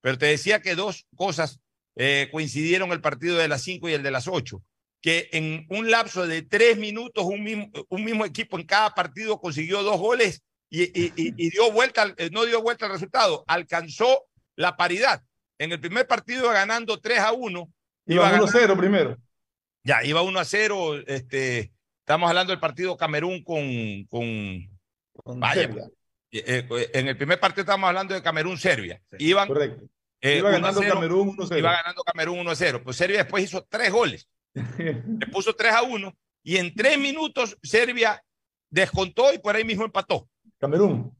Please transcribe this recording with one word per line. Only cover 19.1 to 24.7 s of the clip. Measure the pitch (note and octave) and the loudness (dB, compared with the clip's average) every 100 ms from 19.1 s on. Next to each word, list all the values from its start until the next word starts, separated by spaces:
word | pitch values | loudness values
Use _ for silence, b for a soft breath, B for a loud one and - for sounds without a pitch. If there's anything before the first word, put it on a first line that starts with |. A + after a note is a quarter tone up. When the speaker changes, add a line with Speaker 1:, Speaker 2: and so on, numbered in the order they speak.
| A#2+ _ _ _ _ _ _ | -4 _ _ _ _ _ _
Speaker 1:
Ya, | B2+ B2+ | 0 2
iba | C3 D#3 | 2 2
uno | F#3 F#3+ | 2 0
a | |
cero, | D#3+ G3+ G#3+ G3+ E3 D3 - | 0 0 2 0 -2 -4 -6
este, | C#3 B2+ C3+ C3 A#2+ G#2+ _ _ _ | -8 -4 -4 -2 -2 -4 _ _ _
estamos | - D#3 F3 | 0 2 4
hablando | F3 F#3 | 2 0
del | F3+ | -2
partido | D#3+ C3 F#3 F3 | -4 -4 -6 -2
Camerún | D#3+ D3+ E3+ F#3 | -2 -2 -4 -6
con... | - D#3+ C#3 A#2+ A2 G2 F#2+ | -6 -6 -4 -4 -6 -8 -8
con, | A#2 A#2 A2 G2+ F#2 F#2 | -6 -6 -6 -8 -10 -14